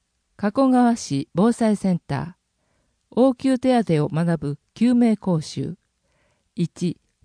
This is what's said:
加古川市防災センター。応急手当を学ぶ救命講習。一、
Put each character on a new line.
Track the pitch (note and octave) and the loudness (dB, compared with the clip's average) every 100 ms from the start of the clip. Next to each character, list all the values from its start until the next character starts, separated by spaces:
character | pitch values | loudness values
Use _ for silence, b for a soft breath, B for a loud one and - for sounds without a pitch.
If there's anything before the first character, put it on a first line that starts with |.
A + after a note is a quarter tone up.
| _ _ _ - | _ _ _ -6
加 | G#3 | -4
古 | C4+ C4+ | 0 2
川 | B3 A#3+ A#3 | 4 2 0
市 | - C#3 - | -4 -6 -4
防 | E3+ A3+ | 0 0
災 | A#3 A3 G3+ | 2 0 0
セ | G3 | 0
ン | F3 | -2
タ | - C#3 | -4 -8
ー。 | D#3+ - _ _ _ _ _ _ _ | -8 -14 _ _ _ _ _ _ _
応 | - C4+ | 2 2
急 | B3 C4+ B3+ | 2 -2 0
手 | B3+ B3 | 2 0
当 | F#3 D#3 D3+ | 2 0 0
を | |
学 | D3+ E3+ E3 | -2 -2 -2
ぶ | C#3+ C#3+ _ | -4 -10 _
救 | - A#3 | -2 0
命 | A#3+ A#3 G#3+ | 2 2 0
講 | G3 D#3+ | -2 -4
習。 | - - C3+ F3 _ _ _ _ _ _ _ - | -4 -10 -10 -10 _ _ _ _ _ _ _ -6
一、 | E3+ - E3+ - _ _ | -6 -4 -6 -6 _ _